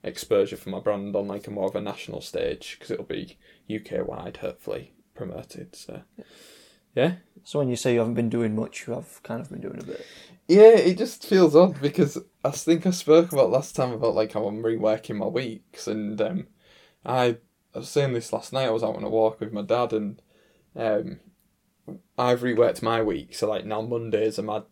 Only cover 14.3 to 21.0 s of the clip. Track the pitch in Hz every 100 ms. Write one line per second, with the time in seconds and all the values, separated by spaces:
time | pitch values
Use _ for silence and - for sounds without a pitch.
14.3 | 104 101 107 113 113 107 110 - 107 101
15.3 | 110 127 110 _ - - 107 104 107 107
16.3 | - - _ _ _ _ _ - 127 123
17.3 | 120 _ _ _ - 131 147 139 120 113
18.3 | - - 131 131 113 107 - 104 110 110
19.3 | 110 110 104 101 117 120 110 104 - _
20.3 | _ _ _ _ - 113 104